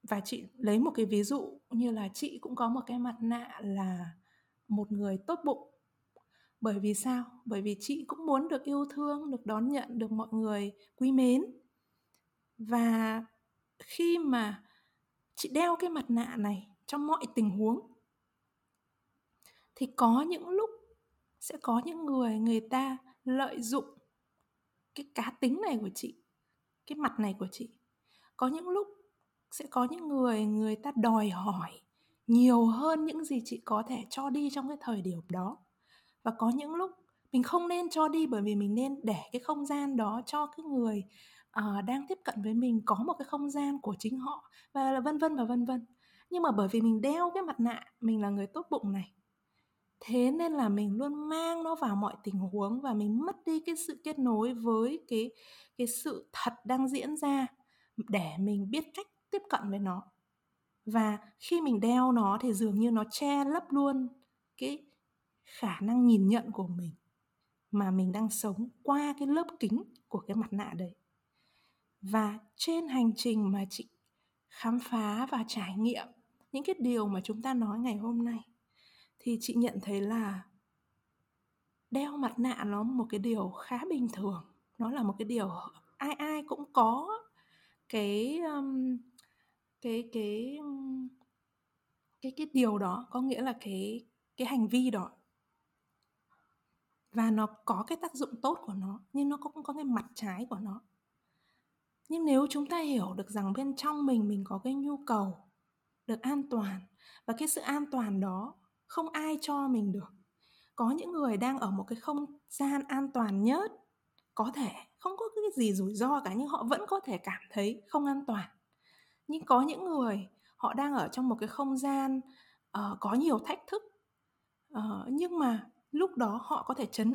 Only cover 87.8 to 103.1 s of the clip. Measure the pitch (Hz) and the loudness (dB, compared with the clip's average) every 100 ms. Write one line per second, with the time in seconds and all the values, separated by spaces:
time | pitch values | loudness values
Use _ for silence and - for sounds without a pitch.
87.8 | _ 220 202 208 240 320 330 285 277 262 | _ -2 0 0 0 -2 -2 -4 -2 -2
88.8 | 254 247 - _ _ _ _ _ _ _ | -2 -2 -8 _ _ _ _ _ _ _
89.8 | 240 226 226 226 208 214 247 294 294 277 | -4 -4 -4 -4 -4 -4 -6 -8 -8 -8
90.8 | 269 262 254 - _ _ _ _ _ _ | -6 -6 -8 -12 _ _ _ _ _ _
91.8 | _ _ _ _ 262 262 302 262 233 208 | _ _ _ _ -10 -6 0 2 4 2
92.8 | 190 196 - 254 262 254 262 240 202 190 | -2 -4 -6 -4 -2 0 -2 -4 -6 -6
93.8 | 202 233 - _ _ - 247 262 214 247 | -6 -8 -12 _ _ -6 -2 0 2 4
94.8 | 254 208 180 - _ _ _ _ _ _ | 2 0 -4 -12 _ _ _ _ _ _
95.8 | _ _ _ _ _ _ _ _ _ _ | _ _ _ _ _ _ _ _ _ _
96.8 | _ _ _ 226 226 220 214 214 - 190 | _ _ _ 0 4 4 2 -2 -2 -2
97.8 | 220 330 349 262 - 226 262 339 - 196 | -2 -4 -6 -6 -8 -2 -2 -2 -4 -6
98.8 | 190 196 - 285 285 285 294 320 294 285 | -6 -10 -8 -2 -2 -2 -6 -10 -10 -6
99.8 | 277 233 233 - 208 185 247 190 202 208 | -2 -2 -2 -8 -8 -6 -8 -8 -8 -10
100.8 | - _ _ _ _ _ _ _ _ _ | -14 _ _ _ _ _ _ _ _ _
101.8 | _ _ - 330 311 269 285 285 285 339 | _ _ -8 -2 4 4 4 0 -2 -2
102.8 | 302 247 185 | 0 0 -2